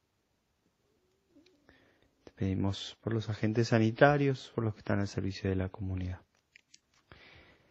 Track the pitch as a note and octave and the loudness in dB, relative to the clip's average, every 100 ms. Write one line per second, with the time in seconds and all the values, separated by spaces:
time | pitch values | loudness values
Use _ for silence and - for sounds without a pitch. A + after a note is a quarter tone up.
0 | _ _ _ _ _ _ _ _ _ _ | _ _ _ _ _ _ _ _ _ _
1 | _ _ _ C#4+ E4 _ - - _ _ | _ _ _ -20 -20 _ -20 -20 _ _
2 | _ _ - - G2 F#2+ F#2+ F#2+ - - | _ _ -18 -6 -2 -2 -2 -4 -10 -10
3 | - A2+ G#2+ G#2 A2 A2+ A2+ A#2 A2 A#2 | -4 -4 -4 -2 0 0 4 4 4 6
4 | C#3+ D3 C#3+ C3 - - A2 - - G2+ | 6 6 0 -2 -6 -4 -2 -2 -2 -2
5 | G2+ - G2 G2+ G2 F#2+ F#2+ - F#2+ F#2 | -2 -4 -4 -2 -2 0 -2 -6 -6 -4
6 | F2+ F#2 _ _ _ - _ - _ _ | -6 -8 _ _ _ -20 _ -20 _ _
7 | - - - - - - _ | -20 -20 -20 -20 -20 -20 _